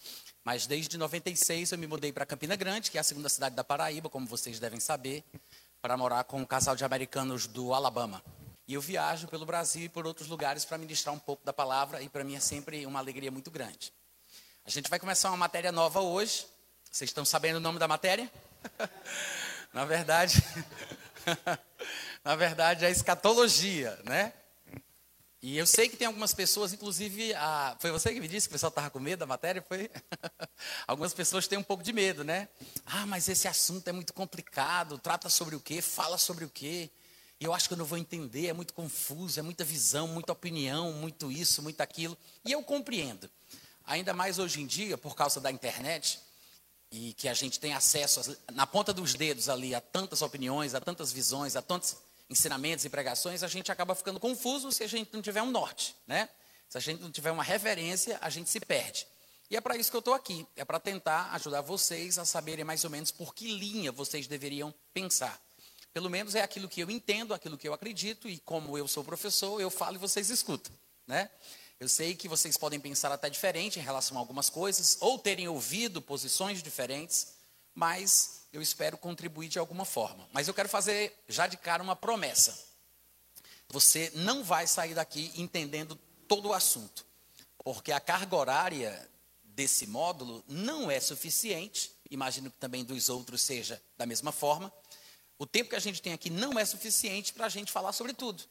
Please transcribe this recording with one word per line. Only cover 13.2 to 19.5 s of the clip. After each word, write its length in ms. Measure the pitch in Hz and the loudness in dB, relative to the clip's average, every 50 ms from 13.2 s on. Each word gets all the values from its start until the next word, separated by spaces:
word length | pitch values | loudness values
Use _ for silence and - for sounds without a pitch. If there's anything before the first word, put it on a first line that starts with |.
| 135 135 | -6 -6
muito 180 | 131 135 131 - | -6 -8 -10 -10
grande. 420 | 156 147 123 104 - - - - - - _ _ _ _ _ _ - - - - - _ _ | -8 -8 -8 -8 -8 -12 -12 -14 -14 -18 _ _ _ _ _ _ -20 -20 -20 -20 -20 _ _
A 60 | - | -4
gente 180 | - 147 139 - | -4 -2 0 0
vai 120 | 180 175 | -2 0
começar 280 | 185 190 185 - - 190 | 0 2 4 4 4 4
uma 80 | 185 | 4
matéria 360 | 180 175 175 - 170 170 180 | 2 2 2 2 2 0 2
nova 280 | 170 165 165 160 156 190 | 4 4 4 6 6 4
hoje. 460 | 190 180 175 190 214 220 - - - - - _ _ _ _ _ _ - | 2 4 2 2 2 2 0 -2 -4 -6 -16 _ _ _ _ _ _ -6
Vocês 220 | - - 139 123 | -4 -2 -2 -2
estão 140 | - 151 143 | -2 0 2
sabendo 320 | - - 156 151 165 165 | 4 4 6 4 4 2
o 40 | 165 | 2
nome 200 | 165 160 165 170 | 2 0 2 2
da 80 | 165 151 | 4 4
matéria? 420 | 151 156 - 185 190 220 247 233 - - - - - - - 233 - - | 4 4 4 4 4 4 2 -6 -8 -16 -20 -20 -20 -16 -16 -14 -6 -6
<laughs> 960 | 220 - - - - - - - - - - - - - | -6 -6 -6 -12 -12 -8 -6 -6 -4 -4 -4 -4 -6 -6